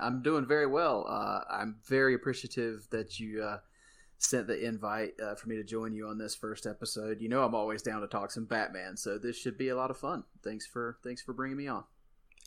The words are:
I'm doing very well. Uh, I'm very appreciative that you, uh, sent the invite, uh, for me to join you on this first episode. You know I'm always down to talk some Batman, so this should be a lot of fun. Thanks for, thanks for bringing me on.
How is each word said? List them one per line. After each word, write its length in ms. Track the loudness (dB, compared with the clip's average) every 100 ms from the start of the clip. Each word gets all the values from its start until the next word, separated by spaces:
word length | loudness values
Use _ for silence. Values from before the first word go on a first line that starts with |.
I'm 180 | 2 2
doing 220 | 4 4
very 220 | 4 6 6
well. 400 | 6 6 4 2
Uh, 360 | 0 0 0 -2
I'm 280 | -2 -2 -6 2
very 280 | 6 6
appreciative 720 | 6 2 -2 -2 -2 0 -2 -4
that 300 | -4 -2 -6
you, 240 | -4 -2
uh, 160 | -2 -4 -10 _ -20 -20 -20 -2
sent 280 | 2 2 2
the 120 | 0
invite, 540 | 0 -2 -2 0 -2 -2
uh, 140 | -6
for 120 | -4 -4
me 100 | -4
to 60 |
join 300 | -2 -2 -2
you 160 | -4 -4
on 80 | -4
this 180 | -4
first 320 | -6 -6 -4 -6
episode. 540 | -4 -4 -4 -2 -2
You 80 | 2
know 160 | 4
I'm 100 | 4
always 280 | 4 2 0
down 180 | -2 -4
to 60 | -2
talk 240 | -2 -2
some 160 | -4 0
Batman, 500 | 0 0 -2 -8 -6
so 220 | -4 -2
this 180 | -2 -2
should 220 | -4 -2
be 100 | 0
a 80 | 0
lot 140 | 0
of 80 | -2
fun. 260 | -4 -4 -6 -10
Thanks 240 | -8 -8 -8
for, 300 | -4 -4 -6
thanks 160 | -8 -8
for 140 | -8
bringing 240 | -4 -2 -2
me 100 | -2
on. 160 | -4 -6 _ _ _ _ -20